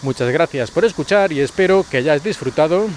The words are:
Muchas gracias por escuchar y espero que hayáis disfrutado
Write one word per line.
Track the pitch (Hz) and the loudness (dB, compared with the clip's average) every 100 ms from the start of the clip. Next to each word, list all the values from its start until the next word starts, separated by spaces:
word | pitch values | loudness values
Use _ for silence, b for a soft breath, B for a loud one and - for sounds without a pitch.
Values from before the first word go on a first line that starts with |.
Muchas | 139 127 123 | -6 -2 -2
gracias | 135 165 143 117 | 0 0 -2 -4
por | - | 0
escuchar | 220 170 147 202 196 | 0 0 0 2 2
y | 147 | 0
espero | 139 - 185 190 185 | -2 0 2 2 2
que | 135 | -2
hayáis | 135 147 | 0 0
disfrutado | 180 190 127 120 156 175 214 | -2 -4 -4 0 2 2 -2